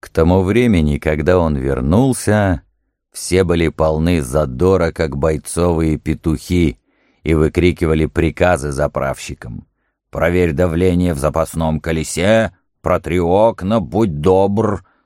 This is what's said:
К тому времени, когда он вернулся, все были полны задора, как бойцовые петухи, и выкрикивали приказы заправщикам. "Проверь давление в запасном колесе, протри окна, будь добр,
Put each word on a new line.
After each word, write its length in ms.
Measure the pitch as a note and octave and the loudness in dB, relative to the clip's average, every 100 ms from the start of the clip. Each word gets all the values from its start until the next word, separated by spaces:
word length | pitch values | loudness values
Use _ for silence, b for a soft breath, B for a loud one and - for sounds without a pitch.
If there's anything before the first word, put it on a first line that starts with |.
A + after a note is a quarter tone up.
К 80 | - | -6
тому 340 | - E2 F#2 | 0 2 2
времени, 560 | F#2 G#2+ B2 F#2 D2+ C#2+ | 2 2 2 2 2 0
когда 400 | D#2 D#2 D#2 F2+ | -2 -2 2 2
он 180 | E2 C#2+ | 2 -2
вернулся, 1040 | C2 B1+ C2 F2+ C3+ B2 - G#2+ G2 E2 _ _ _ _ _ | -2 -2 0 2 2 0 0 0 0 -2 _ _ _ _ _
все 320 | - - F2+ | -14 -2 0
были 240 | F2+ E2+ E2 | 2 2 0
полны 540 | - D#2 D#2 E2 F2 | 0 0 0 0 0
задора, 720 | B1+ C#2+ D2 B1+ F2+ F#2+ E2 | 0 -2 -2 0 2 2 0
как 240 | D#2+ E2 C#2 | -2 -4 -2
бойцовые 800 | E2 D#2 - - F2 E2 D#2+ D2+ | -2 -2 -6 -2 0 2 0 -2
петухи, 800 | - D2+ F2 D2+ - F2 E2 - _ _ _ _ | -2 -4 -2 -4 -2 0 0 -2 _ _ _ _
и 120 | - | -2
выкрикивали 720 | D#2+ D#2 F2 F2 E2 E2 D#2 D#2 | 2 2 2 2 2 0 0 0
приказы 680 | - D#2+ - F2 E2+ D2 | 0 -2 0 0 2 -2
заправщикам. 920 | C#2 D2 - C2+ C2 - - A#1 G1+ - _ _ _ _ | -4 -4 -2 -6 -6 -10 -14 -14 -16 -18 _ _ _ _
"Проверь 420 | - E2 F2 F2 | -4 0 2 0
давление 640 | D2 F2+ D#2+ F#2 F2 F2 | 0 0 2 2 2 0
в 40 | D2+ | 0
запасном 600 | D2 D#2+ D#2+ D#2+ D#2+ D#2 | -2 -2 -4 -2 -2 -2
колесе, 760 | - E2 D2+ - F#2 A2 G#2+ - _ _ | -4 -4 -4 -4 0 2 0 -8 _ _
протри 400 | - F2 D2 F2 | -2 -2 0 -2
окна, 600 | E2+ F#2+ A2+ - F2+ A2+ | 2 2 2 0 -2 -2
будь 400 | D2 G2 A2 D2 | -2 0 0 0
добр, 640 | D#2+ F#2 G2+ G2+ G#2+ G2+ _ _ | 2 4 2 0 -2 -4 _ _